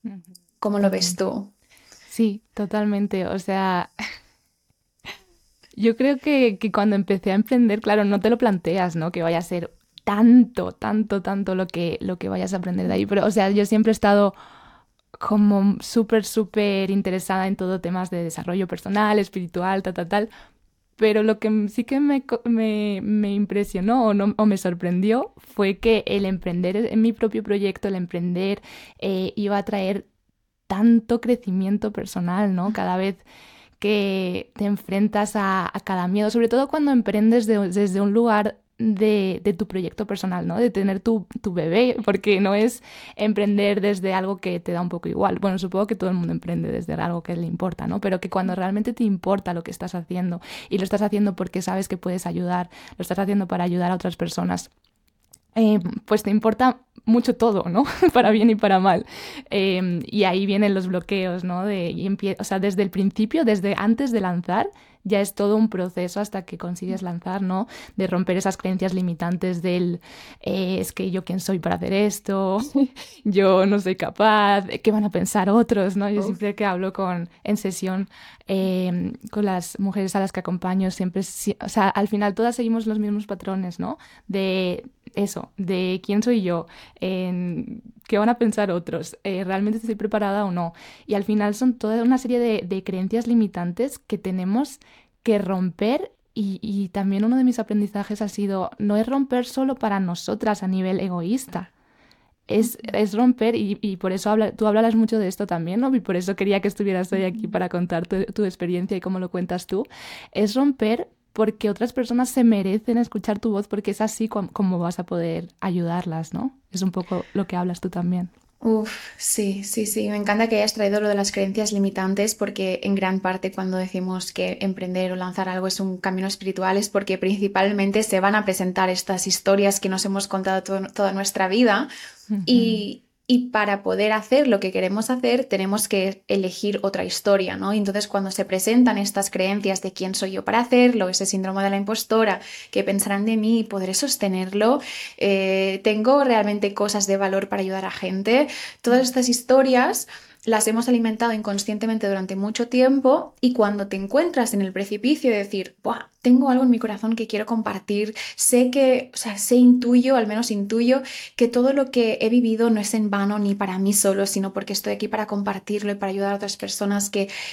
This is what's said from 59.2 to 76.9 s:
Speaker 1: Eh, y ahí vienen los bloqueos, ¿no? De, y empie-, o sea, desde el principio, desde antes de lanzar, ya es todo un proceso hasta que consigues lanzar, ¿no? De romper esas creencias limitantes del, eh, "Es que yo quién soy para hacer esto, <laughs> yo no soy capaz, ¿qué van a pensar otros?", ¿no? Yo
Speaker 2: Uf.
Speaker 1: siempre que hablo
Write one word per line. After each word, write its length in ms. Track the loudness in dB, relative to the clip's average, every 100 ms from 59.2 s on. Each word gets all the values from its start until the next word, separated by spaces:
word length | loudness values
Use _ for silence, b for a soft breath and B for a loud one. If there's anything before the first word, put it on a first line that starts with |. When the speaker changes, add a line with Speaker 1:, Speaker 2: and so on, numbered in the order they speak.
| B B B
Speaker 1:
Eh, 500 | 0 0 0 0 -2 -2
y 180 | 0
ahí 220 | 2 2 0
vienen 280 | 2 2
los 140 | 2 0
bloqueos, 560 | -4 -2 -2 -2 -4
¿no? 200 | -4 -4
De, 280 | -2 -2 -4
y 160 | -4 -4
empie-, 280 | -2 -2 -4
o 40 |
sea, 160 | -4 0
desde 220 | 0 0
el 80 | -2
principio, 560 | 2 0 2 0 2 2
desde 300 | 2 0 0
antes 340 | 2 2 2
de 100 | 0
lanzar, 480 | 0 -2 -2 -2 -2 b b b
ya 180 | -2 0
es 140 | 0 0
todo 200 | 0 2
un 140 | 2
proceso 500 | 0 -4 -4 -4 -4
hasta 260 | -6 -8 -10
que 120 | -10
consigues 460 | -8 -8 -6 -6
lanzar, 400 | -6 -8 -6 -4
¿no? 240 | -2 -2 -4 B B -4
De 120 | -2
romper 300 | 0 0 0
esas 200 | 0 -4
creencias 380 | -4 -2 -2 -2
limitantes 640 | -2 -2 -4 -2 -2 -2
del, 400 | -2 0 0 -2 B B B B
eh, 380 | -6 -4 -2 -2
"Es 120 | -4
que 180 | -4 -4
yo 120 | -4
quién 160 | -4 -6
soy 200 | -2 -4
para 160 | -2 -4
hacer 180 | -2
esto, 640 | 0 0 -2 -4 -2 0 -2
<laughs> 640 | 0 0 0 -2 -20 -6
yo 440 | 0 4 6 6 6
no 120 | 2
soy 160 | 0 -2
capaz, 720 | -4 2 4 6 6 4 0 -2
¿qué 80 | 0
van 120 | 2 0
a 60 |
pensar 360 | -2 0 2 4
otros?", 440 | 4 4 2 2 0
¿no? 140 | -2
Yo 120 | -2
Speaker 2:
Uf. 40 | -2
Speaker 1:
siempre 300 | -4 -6 -2
que 100 | -2
hablo 260 | -2 -4